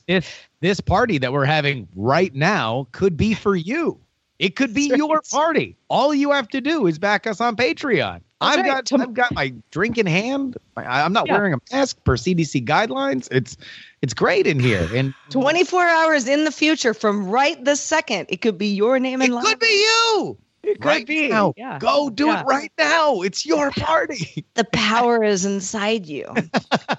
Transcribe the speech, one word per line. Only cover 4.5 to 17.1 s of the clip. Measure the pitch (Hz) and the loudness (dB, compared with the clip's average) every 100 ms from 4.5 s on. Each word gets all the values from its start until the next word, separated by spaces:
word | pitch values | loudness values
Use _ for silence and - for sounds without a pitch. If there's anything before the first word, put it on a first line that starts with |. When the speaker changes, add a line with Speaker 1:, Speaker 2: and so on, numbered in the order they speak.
| - | 0
Speaker 1:
could | 269 | -2
be | 208 285 | 0 0
Speaker 2:
That's | 269 | 2
Speaker 1:
your | 302 311 | 2 0
Speaker 2:
right. | - | 0
Speaker 1:
party. | 269 320 285 110 - - | 0 2 0 -2 -10 -4
All | 165 277 285 | 0 2 2
you | 285 | 2
have | 285 226 | 0 0
to | 269 | -4
do | 262 330 277 | -2 0 0
is | 156 | 0
back | 202 208 226 | 0 0 -2
us | 190 | -2
on | 240 220 | -2 0
Patreon. | 254 - 285 180 104 | -2 -2 -2 0 0
Speaker 2:
That's | 87 - - | -6 -16 -2
Speaker 1:
I've | 190 302 | 0 2
Speaker 2:
right. | 381 | 2
Speaker 1:
got, | 269 233 | 0 0
Speaker 2:
Tom- | 269 | 0
Speaker 1:
I've | 254 | 0
got | 233 247 | 0 -2
my | 175 139 117 - | 0 -4 -6 -10
drink | 151 220 226 | -4 -2 0
in | 196 | 0
hand. | 170 233 277 269 247 _ - | 0 0 -4 -4 -8 _ -12
I, | - 131 | -4 0
I'm | 254 | 2
not | 214 185 | 0 2
Speaker 2:
Yeah. | |
Speaker 1:
wearing | 240 196 | 2 2
a | 143 - | -2 -2
mask | 262 269 - | -2 -2 0
per | - 120 | 0 0
C | 185 | 2
D | 175 | 0
C | 156 139 | 0 -2
guidelines. | 120 160 226 262 269 131 - | 0 0 0 -2 -2 -4 0
It's, | 131 117 - - - - - | -2 -2 -12 -20 -20 -20 -8
it's | 131 - | -6 0
great | 208 185 190 | 0 2 2
in | 143 | 2
here. | 123 98 85 117 | 2 2 0 0
And | 135 - | -2 -4
Speaker 2:
<laughs> | - | -6
Twenty-four | 254 269 330 359 370 | 0 2 2 2 2
hours | 349 330 320 302 233 | 2 4 4 2 2
in | 285 311 | 2 0
the | |
future | - 311 320 247 220 | 0 0 2 0 0
from | 214 | 0